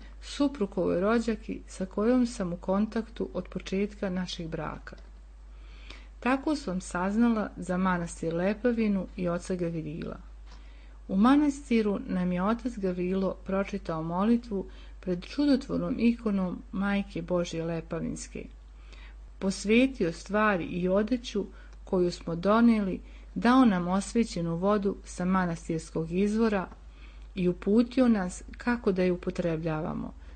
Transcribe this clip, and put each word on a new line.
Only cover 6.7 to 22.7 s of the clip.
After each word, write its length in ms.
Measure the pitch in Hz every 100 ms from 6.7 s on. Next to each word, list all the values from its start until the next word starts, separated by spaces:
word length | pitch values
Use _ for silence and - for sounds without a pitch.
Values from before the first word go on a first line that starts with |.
| 185
saznala 720 | - 175 190 214 240 220 - -
za 200 | 175 180
manastir 580 | 185 175 170 - 165
Lepavinu 720 | 170 185 214 247 226 214 190 175 -
i 120 | 175
oca 260 | 175 -
Gavrila. 600 | 180 170 165 156 160 - - - - - - - - - - -
U 80 | 190
manastiru 840 | 240 285 294 277 - 233 208 196 -
nam 260 | 185 180
je 100 | 180
otac 300 | 196 233 254 226
Gavrilo 600 | 185 180 180 190 190 -
pročitao 580 | - 190 196 196 - 160
molitvu 640 | 165 175 214 233 - 196 180 - - -
pred 240 | 185 180
čudotvornom 720 | - - 285 269 - 254 262 233
ikonom 640 | 233 233 220 196 185 - -
Majke 500 | 190 202 202 196 165
Božje 420 | 170 180 170 165
Lepavinske. 800 | 165 165 160 156 160 151 - - - - - - - - - - - -
Posvetio 760 | 190 190 196 226 262 - 170
stvari 520 | 165 - 208 214 185
i 240 | 160 180 180
odeću 580 | 196 214 254 - 202 - - - -
koju 260 | - 185 175
smo 260 | - - 170
doneli, 640 | 190 226 233